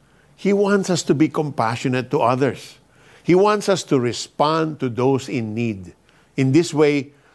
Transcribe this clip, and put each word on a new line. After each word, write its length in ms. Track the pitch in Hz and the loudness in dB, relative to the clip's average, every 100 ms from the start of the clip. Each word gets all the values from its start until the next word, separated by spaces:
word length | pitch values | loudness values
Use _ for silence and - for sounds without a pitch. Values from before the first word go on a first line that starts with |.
| _ _ _ | _ _ _
He 220 | _ 196 202 | _ -2 0
wants 320 | 202 202 190 | 2 0 0
us 160 | 165 | -4
to 100 | - | 0
be 140 | 143 156 | 0 2
compassionate 800 | - 151 131 113 120 135 127 127 | 0 -6 -4 -4 -2 -4 -4 -2
to 140 | 143 | 0
others. 560 | 117 127 135 - - - _ _ - - | 0 2 0 -2 -12 -20 _ _ -20 -12
He 140 | - 180 | 2 4
wants 320 | 208 208 202 | 4 2 0
us 160 | 185 - | -2 2
to 80 | 139 | 0
respond 800 | 120 107 - - 147 160 160 147 | 0 -4 -10 -2 0 0 -2 -4
to 80 | 131 | -6
those 400 | 117 127 131 - | -2 0 0 -2
in 240 | 135 110 | -6 -6
need. 400 | 107 117 98 90 - _ _ _ - | -4 -4 -6 -12 -20 _ _ _ -2
In 100 | 135 | 2
this 220 | 139 165 | 2 2
way, 400 | 143 151 147 135 _ _ | 2 2 2 -4 _ _